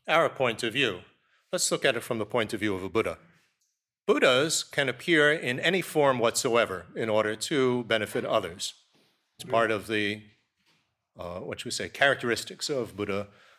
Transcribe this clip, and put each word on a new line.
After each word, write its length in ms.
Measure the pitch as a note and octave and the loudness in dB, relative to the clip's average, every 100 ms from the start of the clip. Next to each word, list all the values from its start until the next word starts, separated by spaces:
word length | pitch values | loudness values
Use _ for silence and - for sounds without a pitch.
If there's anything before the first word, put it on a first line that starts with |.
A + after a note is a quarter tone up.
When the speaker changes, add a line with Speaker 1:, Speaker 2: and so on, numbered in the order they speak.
| - | 0
Speaker 1:
our 220 | D#3+ C#3+ | 2 2
point 320 | - B2+ A2 | 2 0 0
of 100 | A#2 | -2
view. 260 | A2+ B2+ F2+ F#2 _ _ _ _ | 0 0 -2 -10 _ _ _ _
Let's 200 | F3+ - | -4 -2
look 120 | E3 D3 | 2 2
at 100 | A#2+ | 0
it 80 | |
from 140 | - A#2 | -2 -4
the 60 | G#2 | 0
point 280 | B2 G#2+ | 0 0
of 60 | A2 | 0
view 160 | A2 F#2 | -2 -2
of 80 | |
a 60 | F#2+ | -2
Buddha. 280 | A2 G#2 D#2+ _ _ _ _ _ _ _ _ - | -2 -2 -4 _ _ _ _ _ _ _ _ 0
Buddhas 580 | C#4+ G3+ B2+ D#3 - | 4 6 4 2 -2
can 240 | - - C#3 | -4 -2 -2
appear 420 | B2 - D#3+ D3 | -2 2 4 6
in 280 | D#3 C3+ C3 | 4 -2 -2
any 220 | E3+ F#3 | 0 0
form 360 | - D#3 C#3+ B2+ | 0 2 4 4
whatsoever 640 | A#2 - C3 A#2 G2+ F#2 E2+ - | 2 0 2 2 2 -2 -10 -6
in 140 | A2+ | 0
order 260 | G#2+ G#2+ A2 | 2 0 -2
to 480 | - D3+ B2+ B2 | -2 0 2 0
benefit 420 | A2 A2 G#2 B2+ A2 | 0 0 0 -4 0
others. 480 | A2+ F2+ F2+ - - _ _ _ _ _ - | 0 0 -6 -10 -12 _ _ _ _ _ -18
It's 80 | - | -2
Speaker 2:
Mm-hmm. 60 | |
Speaker 1:
part 200 | A2+ A2+ | 2 2
of 160 | A2 F#2+ | 0 -2
the, 360 | A2 G#2 G#2+ G#2+ _ _ _ _ _ _ _ _ - | -2 -2 -4 -10 _ _ _ _ _ _ _ _ -14
uh, 220 | F2+ F2 | -12 -10
what 200 | E2+ E2+ | -10 -10
should 60 | A#2+ | -8
we 60 | |
say, 180 | - F#2+ | -8 -8
characteristics 800 | - C#3 B2+ B2 A2 - - - | -2 0 0 -2 -4 -4 -10 -6
of 260 | C#3 A2 F#2+ | -6 -6 -6
Buddha 320 | G2+ G2 G2+ _ _ | -4 -4 -6 _ _